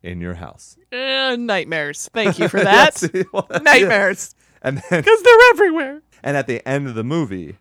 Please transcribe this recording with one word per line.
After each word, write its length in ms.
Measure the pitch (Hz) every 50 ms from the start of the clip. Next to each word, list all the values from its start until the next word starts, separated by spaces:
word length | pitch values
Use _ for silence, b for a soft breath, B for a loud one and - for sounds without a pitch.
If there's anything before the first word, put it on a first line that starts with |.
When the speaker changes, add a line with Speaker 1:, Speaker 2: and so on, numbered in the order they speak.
| _
Speaker 1:
in 180 | 90 87 87
your 140 | 85 87 90
house. 420 | 87 90 64 - _ - _ _ _ _ _ -
Speaker 2:
Uh, 440 | 247 262 269 262 269 269 262 254 240
nightmares. 720 | 240 233 208 190 160 - 165 160 147 143 147 - - - _
Thank 240 | 226 220 208 170 -
you 100 | - 185
Speaker 1:
<laughs> 0 |
Speaker 2:
for 100 | - 196
that. 340 | 202 196 196 233 269 311 -
Speaker 1:
That's 80 | - -
it. 240 | 160 - 185 180 - -
Well, 140 | 202 - _
that's 120 | - 175
it. 40 | 214
Speaker 2:
Nightmares. 680 | 311 285 254 - - 233 202 202 185 196 - - - _ _ _ _ _ _ _
Speaker 1:
And 180 | 131 139 135 - -
then 120 | 185 170 143
Speaker 2:
'Cause 200 | 403 453 453 349
they're 280 | 480 466 453 480 494
everywhere. 520 | 466 302 415 370 311 330 294 262 277 302 _ _ _ _ _
Speaker 1:
And 140 | 131 143
at 100 | 143 131
the 200 | - 123 113 -
end 200 | 127 135 143 143 135
of 60 | 117
the 100 | 110 113
movie 540 | 123 147 170 160 107 98 92 85 73 98 _